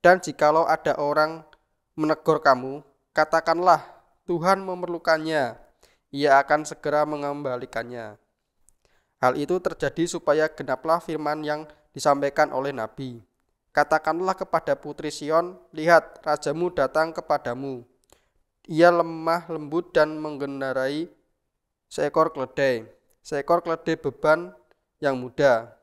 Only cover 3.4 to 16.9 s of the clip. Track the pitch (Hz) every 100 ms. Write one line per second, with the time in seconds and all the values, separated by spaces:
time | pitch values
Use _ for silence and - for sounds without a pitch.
3.4 | 165 165 180 160 - - _ _ - 170
4.4 | 175 196 190 180 175 170 - 160 156 156
5.4 | 123 113 _ _ _ _ _ 139 143 139
6.4 | 139 151 151 156 151 147 151 151 143 143
7.4 | 139 123 - - 120 123 110 104 _ _
8.4 | _ _ _ _ _ _ _ _ 127 135
9.4 | 147 180 180 156 143 165 170 170 - 151
10.4 | 156 - 139 131 160 170 - 156 147 151
11.4 | 151 151 156 _ _ - 151 139 143 139
12.4 | 151 131 139 131 110 - 131 117 _ _
13.4 | _ _ _ - 147 156 160 165 185 185
14.4 | 190 160 - 139 151 143 151 - 147 160
15.4 | 175 185 _ 156 160 165 - - 156 151
16.4 | 147 151 175 170 131